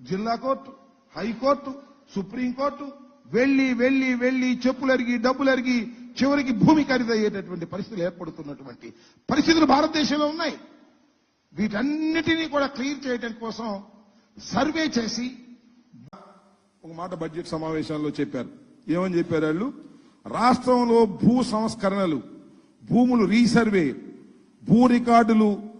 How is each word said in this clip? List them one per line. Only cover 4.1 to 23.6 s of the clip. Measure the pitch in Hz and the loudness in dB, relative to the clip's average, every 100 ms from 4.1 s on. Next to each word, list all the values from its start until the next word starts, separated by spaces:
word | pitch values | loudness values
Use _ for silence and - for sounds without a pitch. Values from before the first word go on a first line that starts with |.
వెళ్ళి, | 247 247 262 254 247 254 | 0 0 0 0 0 0
చెప్పులు | 262 269 | 0 0
అరిగి, | 254 240 247 | 0 0 0
డబ్బులు | 247 262 269 | 0 0 0
అరిగి, | 254 247 240 196 - - - | 0 0 -2 -4 -10 -12 -2
చివరికి | 269 285 262 | 0 2 0
భూమి | 214 - 311 | 2 4 4
ఖరీదయ్యేటటువంటి | 269 254 233 220 208 196 170 175 165 | 4 0 0 0 0 -4 -8 -10 -10
పరిస్థితులు | 180 - 214 | -10 -10 -6
ఏర్పడుతున్నటువంటి | 175 175 165 156 147 135 135 117 113 - _ _ - | -6 -6 -14 -14 -14 -14 -18 -18 -20 -20 _ _ -2
పరిస్థితులు | 285 311 320 285 | 0 2 4 4
భారతదేశంలో | 269 311 311 247 294 294 | 4 2 0 0 0 -2
ఉన్నాయి. | 320 320 - - - _ _ _ _ _ _ _ | -2 -6 -8 -14 -20 _ _ _ _ _ _ _
వీటన్నిటినీ | 147 214 202 277 311 311 320 330 330 320 | -6 -4 -2 -4 -2 -2 -2 0 -2 -2
కూడా | 285 277 | -2 -2
క్లియర్ | 277 269 285 262 | -4 -8 -6 -6
చేయడం | 240 240 | -6 -6
కోసం | 220 226 220 226 196 - - _ _ _ - | -10 -10 -8 -8 -10 -12 -20 _ _ _ -20
సర్వే | - 202 302 320 311 233 | -6 -2 0 0 -2 -2
చేసి, | 214 - 254 - - - _ _ _ 117 123 - - - _ _ _ _ | -4 -6 -8 -10 -20 -20 _ _ _ -20 -20 -20 -20 -20 _ _ _ _
ఒక | 165 | -16
మాట | 165 180 | -12 -10
బడ్జెట్ | 175 160 160 - | -8 -8 -8 -8
సమావేశాల్లో | 156 160 160 151 151 151 | -6 -4 -4 -4 -4 -4
చెప్పారు. | 143 143 131 123 - - _ - | -4 -4 -6 -8 -14 -20 _ -4
ఏమని | 170 185 170 | -2 0 0
చెప్పారు | 170 160 | 0 0
వాళ్ళు? | 156 165 262 - - - _ _ - | 0 0 -4 -8 -16 -20 _ _ -8
రాష్ట్రంలో | 165 240 247 254 247 240 233 220 | 0 2 2 2 2 4 4 4
భూ | 180 - 247 | 4 4 4
సంస్కరణలు, | - 214 220 - 196 196 185 135 - - - _ _ _ - | 2 -2 -4 -2 -2 0 0 -2 -6 -20 -20 _ _ _ 0
భూములు | 214 254 240 | 2 4 4
రీసర్వే, | 185 220 233 233 | 4 4 4 4